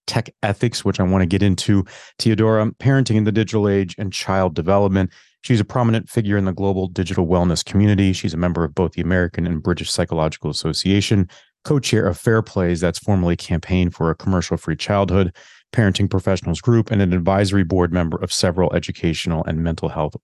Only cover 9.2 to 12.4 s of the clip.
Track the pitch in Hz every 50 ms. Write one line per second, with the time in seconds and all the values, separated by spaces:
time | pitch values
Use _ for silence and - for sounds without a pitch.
9.2 | 90 85 - - 85 85 85 78 - 90 85 - - - - - 87 - 85 80
10.2 | 78 78 - - - 78 73 - - 82 76 - - 92 98 104 101 - 113 101
11.2 | 92 - - - _ _ _ _ - - 151 139 - - - 107 - 92 87 -
12.2 | - 120 113 113